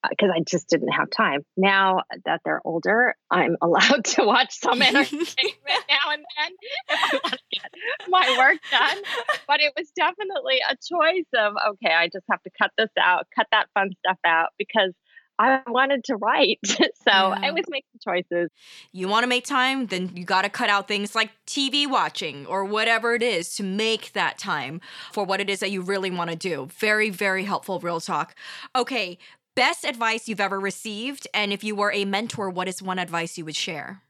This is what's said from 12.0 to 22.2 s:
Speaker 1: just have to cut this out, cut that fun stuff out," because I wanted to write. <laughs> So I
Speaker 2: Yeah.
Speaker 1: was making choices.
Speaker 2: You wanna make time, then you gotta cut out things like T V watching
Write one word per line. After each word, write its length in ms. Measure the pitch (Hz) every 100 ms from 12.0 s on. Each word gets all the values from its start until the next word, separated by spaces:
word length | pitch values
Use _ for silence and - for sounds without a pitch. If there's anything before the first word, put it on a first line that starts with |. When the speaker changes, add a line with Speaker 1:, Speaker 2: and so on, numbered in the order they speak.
| 170
Speaker 1:
just 180 | 190 -
have 140 | 190
to 80 | - -
cut 120 | 202 -
this 140 | 220 -
out, 280 | 180 180 - -
cut 100 | 220
that 160 | 214 -
fun 200 | - 196 185
stuff 180 | 185 185 170
out," 220 | 165 165 _
because 340 | 208 226 190 180 _ - _ -
I 240 | 226 269 262
wanted 380 | 240 269 277
to 120 | - 214
write. 420 | 214 302 262 -
<laughs> 60 | 196 - - -
So 80 | -
I 360 | 196 190 - 277
Speaker 2:
Yeah. 40 |
Speaker 1:
was 140 | 330 359
making 300 | 277 _ _ -
choices. 420 | 180 180 175 170 _ - - -
Speaker 2:
You 160 | 185 185
wanna 180 | 208 247
make 180 | 247
time, 420 | 247 277 254 269 233
then 260 | 185 185
you 100 | 180
gotta 240 | 180 185 202
cut 220 | - 233
out 160 | 202 196
things 300 | 208 208 226
like 160 | 220 _ -
T 220 | - 269
V 160 | 277 285
watching 580 | 247 165 -